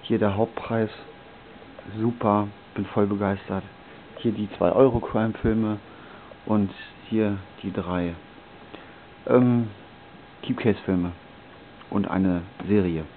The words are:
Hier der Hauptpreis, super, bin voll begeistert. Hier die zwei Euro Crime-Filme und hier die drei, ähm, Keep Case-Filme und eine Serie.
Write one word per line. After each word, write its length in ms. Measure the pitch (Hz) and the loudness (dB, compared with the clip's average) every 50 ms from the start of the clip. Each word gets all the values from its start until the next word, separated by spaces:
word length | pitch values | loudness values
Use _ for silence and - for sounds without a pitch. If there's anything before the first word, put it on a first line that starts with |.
| - | -2
Hier 160 | - 117 107 | -2 0 2
der 160 | 107 104 98 | 2 2 2
Hauptpreis, 540 | 101 113 113 - - - - 117 113 110 104 - - - - - - - - - - - - - - - - - - - - 101 107 | 2 0 -2 -2 -12 -8 -4 -2 0 -2 -2 -4 -12 -18 -18 -20 -20 -20 -20 -20 -20 -20 -20 -20 -20 -20 -20 -20 -18 -16 -14 -6 -2
super, 480 | 110 120 117 120 - 107 104 104 104 104 104 - - - - | -2 -2 -2 0 2 4 4 4 2 0 -6 -14 -20 -10 -6
bin 100 | 104 98 | -6 -6
voll 220 | - - 110 104 | -2 2 2 2
begeistert. 560 | 101 104 98 104 98 98 98 - - 95 95 95 104 - - - - - - - - - | 2 2 0 0 0 0 -2 -4 -6 -6 -6 -6 -8 -18 -20 -20 -20 -20 -20 -20 -20 -18
Hier 140 | - - 120 | -4 -2 -2
die 180 | 104 - 107 98 - | -2 -2 -4 -6 -2
zwei 140 | - 90 87 - | 2 2 4 6
Euro 260 | - 135 135 117 120 | 6 6 6 4 0
Crime-Filme 800 | - - - 110 110 113 110 - - 117 110 113 110 107 107 104 - - - - - - - - - - - - - | -4 -2 -2 0 0 0 -2 -2 0 0 2 2 0 0 -2 -4 -8 -16 -20 -20 -20 -20 -20 -20 -20 -20 -20 -16 -4
und 260 | - 110 107 101 95 92 - - - - - - - | 0 2 2 2 0 -2 -10 -16 -18 -18 -20 -10 -4
hier 280 | 113 110 110 104 101 98 95 - - - - | 0 0 0 0 0 -4 -8 -14 -18 -10 -10
die 80 | 101 | -6
drei, 420 | 90 98 90 87 90 90 87 87 85 85 - - - - - - - - - - - - - - - - - - - - - | -6 -6 -4 -2 -2 0 -2 -2 -4 -8 -14 -20 -20 -20 -20 -20 -20 -20 -20 -20 -20 -20 -20 -20 -20 -20 -20 -20 -20 -12 0
ähm, 420 | - 123 127 127 123 120 120 117 107 98 - - - - - - - - - - - - - - | 4 6 6 6 6 4 2 2 -2 -6 -14 -20 -20 -20 -20 -20 -20 -20 -20 -20 -20 -18 -14 -6
Keep 140 | - 127 | -4 -4
Case-Filme 560 | - - 117 98 - - - 95 90 87 87 87 - - - - - - - - - - - - - - - | 2 2 2 2 2 0 0 0 0 0 -2 -6 -10 -18 -20 -20 -20 -20 -20 -20 -20 -20 -20 -20 -20 -14 -4
und 200 | - 104 95 85 | -2 -2 -2 0
eine 320 | - 92 95 95 90 87 87 95 - - - | 0 2 2 2 2 0 -4 -8 -14 -12 -2
Serie. 380 | 90 101 104 92 90 82 80 76 - - | 2 2 2 4 2 0 -2 -6 -8 -14